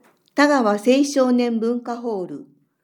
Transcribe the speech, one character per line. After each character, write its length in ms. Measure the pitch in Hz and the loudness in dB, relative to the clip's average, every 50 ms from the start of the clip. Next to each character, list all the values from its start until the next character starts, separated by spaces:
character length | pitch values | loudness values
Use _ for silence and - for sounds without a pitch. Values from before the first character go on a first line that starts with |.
| _ _ _ _ _ _ - | _ _ _ _ _ _ 0
田 120 | - 285 | 2 2
川 240 | 294 294 277 233 208 208 | 2 2 2 2 0 0
青 300 | 208 - 247 254 277 285 | 0 2 2 4 4 2
少 260 | 285 - 277 254 254 | 0 2 0 2 2
年 280 | 247 247 240 240 233 226 | 2 2 0 0 -2 -2
文 220 | 226 233 247 240 | -2 -2 -4 -4
化 160 | 240 240 233 | -6 -8 -10
ホ 260 | 240 240 240 214 190 180 | -8 -8 -6 -6 -6 -8
ー 40 | |
ル。 200 | 156 147 131 127 135 _ _ _ _ _ _ | -10 -12 -14 -16 -20 _ _ _ _ _ _